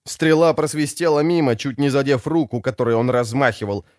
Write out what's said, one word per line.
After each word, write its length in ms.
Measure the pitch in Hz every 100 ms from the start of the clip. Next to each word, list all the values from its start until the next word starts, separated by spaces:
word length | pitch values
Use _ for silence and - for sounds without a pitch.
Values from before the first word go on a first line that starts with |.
| -
Стрела 480 | - 160 156 165
просвистела 680 | 156 151 151 147 - 170 147
мимо, 360 | 156 175 143 113
чуть 220 | 139 127
не 120 | 143
задев 360 | 135 139 131 151
руку, 360 | 165 135 120
которой 340 | 127 104 117 113
он 140 | 123
размахивал, 760 | 123 117 123 131 110 104 101 -